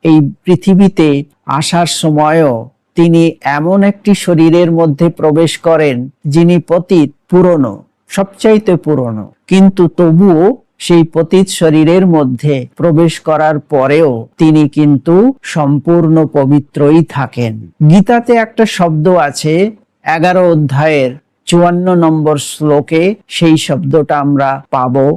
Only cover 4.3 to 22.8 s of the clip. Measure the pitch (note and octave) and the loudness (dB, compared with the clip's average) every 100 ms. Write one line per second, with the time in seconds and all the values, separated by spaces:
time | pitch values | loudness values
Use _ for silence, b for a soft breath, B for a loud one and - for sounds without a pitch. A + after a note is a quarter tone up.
4.3 | E3 E3 E3+ F3 E3 E3 C#3+ E3+ - D#3+ | 2 2 2 2 0 0 0 -2 0 -2
5.3 | D3+ E3 - E3+ D#3+ D3+ B2 C3+ _ D3+ | 0 -2 -2 -2 0 0 -4 -8 _ -2
6.3 | D3+ E3+ F3 - E3 E3 F3+ C#3+ _ _ | 0 2 0 0 -4 0 0 0 _ _
7.3 | F3+ F3+ E3 B2 G2+ _ _ _ - G3 | 0 2 0 -2 -6 _ _ _ -8 -8
8.3 | - A3 G#3+ G#3+ F3 D#3 C#3+ A#2+ G#2+ G2+ | -2 0 2 0 -2 -2 -4 -4 -8 -12
9.3 | _ - F#3+ F#3+ F#3+ E3 - E3+ E3 G3+ | _ -2 2 2 2 -2 0 0 2 2
10.3 | D#3+ F#3+ C4 _ _ - F3 D#3+ D#3+ E3 | 2 0 -2 _ _ 0 0 2 -2 0
11.3 | F#3+ F#3 - D#3+ D#3 D#3 F#3 F#3+ D#3+ C3 | 0 0 -2 0 2 2 2 2 0 -2
12.3 | B2 D3 C3+ B2 - E3+ D#3 E3 - - | -4 -4 -4 -8 -4 0 2 0 -2 -4
13.3 | D3+ D#3 D3+ _ D3 - D3+ D#3 A#2 A2+ | -2 0 -2 _ -2 0 2 0 -2 -10
14.3 | - D#3+ D#3 D3 D3+ D3 C#3 E3+ F3+ B3 | 0 2 2 0 0 0 0 0 2 2
15.3 | C4+ - E3 C#3+ C#3+ - E3+ E3 D#3+ D#3 | -2 -8 -4 -2 -2 0 0 2 0 0
16.3 | D3 C3+ D3 C#3+ D3 C#3+ D#3+ D#3+ C#3+ B2+ | -2 0 0 -2 -2 2 2 0 -6 -8
17.3 | - A#2 A2 F2+ _ D3+ F#3+ G3 A#3 A#3 | -6 -6 -8 -16 _ 2 4 2 -2 0
18.3 | A#3 A3 - A3 - F3 D#3 D#3+ F3+ D3 | -2 -2 -2 -4 -2 -2 0 0 0 -2
19.3 | - D#3 D#3+ G#3 G#3+ _ _ - D#3+ F3+ | -4 -4 -2 -2 -6 _ _ -6 -2 0
20.3 | F#3 F3+ D#3+ C#3+ C#3 D#3 D3 C3 C#3 _ | 2 2 0 0 -2 0 0 -2 -6 _
21.3 | _ - E3+ F3 F3 F3+ F3+ D#3+ D#3 D3+ | _ -2 0 2 0 -2 0 0 0 -2
22.3 | D3 - - D3+ D3 | -4 -6 -6 -2 -2